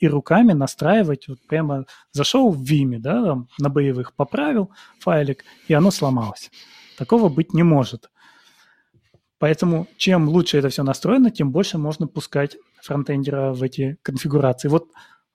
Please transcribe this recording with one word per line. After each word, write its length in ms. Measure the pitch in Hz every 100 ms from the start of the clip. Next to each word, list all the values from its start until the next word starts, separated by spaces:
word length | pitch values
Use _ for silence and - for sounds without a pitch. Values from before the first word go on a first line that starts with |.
и 80 | 160
руками 440 | 143 - 170 240
настраивать. 760 | 156 135 - 147 220 180 139 -
Вот 100 | 127 _
прямо 360 | 151 156 139 131 - _
зашёл 380 | 143 143 269 254
в 120 | 151
Vim, 360 | 131 151 135 117
да, 260 | 120 220
там, 240 | 214 131 120 -
на 100 | 143
боевых 440 | 139 139 127 123
поправил 560 | - 143 220 294 247 190 - - _
файлик, 440 | - 165 139 135 - _ -
и 60 |
оно 160 | 151 185
сломалось. 600 | 190 143 127 113 - - - - - - -
Такого 300 | - 233 208
быть 260 | 135 165
не 80 | 160
может. 460 | 170 151 120 117 _ _ _ _ _ _ _ _ _ _ _ _ _ _
Поэтому 480 | 151 156 180 165 175 -
чем 320 | - 180 151
лучше 300 | 170 165 147
это 100 | 139
всё 140 | -
настроено, 480 | 135 135 160 262 247
тем 200 | - 147
больше 260 | 139 196 165
можно 280 | 147 151 156
пускать 500 | - - 147 143 - _ _
фронтендера 680 | - 143 139 143 139 143 135
в 80 | 127
эти 340 | 131 135 135 151
конфигурации. 680 | - 135 151 143 135 127 147
Вот 200 | 160 - _ - _ _